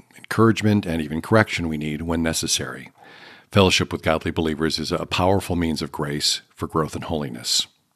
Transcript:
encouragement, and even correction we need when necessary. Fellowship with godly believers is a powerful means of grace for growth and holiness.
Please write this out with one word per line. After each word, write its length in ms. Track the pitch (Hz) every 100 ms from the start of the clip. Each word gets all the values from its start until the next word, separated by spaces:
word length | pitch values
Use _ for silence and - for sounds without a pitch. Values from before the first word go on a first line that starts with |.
| _ -
encouragement, 680 | - - 113 104 107 104
and 160 | 95 82
even 220 | 73 78
correction 440 | - 110 - - 85
we 120 | 78
need 240 | 76 76
when 200 | 82 82
necessary. 680 | 82 80 82 - 64 64 - - - - - - _
Fellowship 400 | 104 92 - 90
with 120 | 82
godly 280 | 90 82 90
believers 480 | 82 80 73 80 76
is 140 | 76
a 140 | 85 80
powerful 500 | - 92 98 - 87
means 240 | 85 78
of 100 | 73
grace 520 | - 76 73 - - -
for 140 | - 85
growth 260 | 82 76
and 100 | -
holiness. 640 | - 82 71 58 - - - _ _